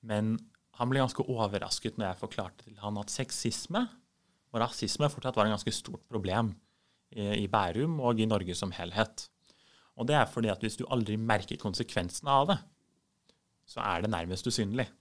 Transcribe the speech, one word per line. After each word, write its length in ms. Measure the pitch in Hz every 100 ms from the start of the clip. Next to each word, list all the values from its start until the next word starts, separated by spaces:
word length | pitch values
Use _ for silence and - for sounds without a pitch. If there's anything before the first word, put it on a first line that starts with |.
| 113
Men 280 | 107 110 113 - _ _ -
han 120 | 120
ble 120 | 135
ganske 220 | 131 - 143
overrasket 720 | 120 104 101 - - 110 107
når 120 | 101
jeg 120 | 90
forklarte 400 | 107 - - -
til 140 | - 101
han 160 | 104 104
at 120 | 104
sexisme 720 | - 117 - 113 - - 196 240 - _ _ _ _ _
og 120 | 113
rasisme 480 | 117 - - - 147
fortsatt 260 | 143 131 123
var 100 | 107
en 100 | 104
ganske 180 | -
stort 300 | - - - _
problem 460 | 113 95 98 113 92 _ _ _ _ _
i, 340 | 113 101 104
i 40 | 101
Bærum 480 | 107 92 95 156 160
og 200 | 123 113
i 80 | 110
Norge 240 | 107 92 87
som 160 | 98
helhet. 540 | 90 85 92 110 - - _ _ _ _ _ _ -
Og 80 | 120
det 80 |
er 160 | 147 117
fordi 200 | - 113
at 100 | 92
hvis 160 | 110 -
du 80 | 127
aldri 320 | 127 107 107
merker 400 | 113 107 - -
konsekvensene 680 | 107 92 117 - 87 - 139
av 160 | 139 147
det, 60 | 196 - _ _ _ _ _ _ _ _ _ _
så 140 | -
er 200 | 104 85
det 80 | 104
nærmest 340 | 98 85 92 123
usynlig. 380 | 113 101 117 117 -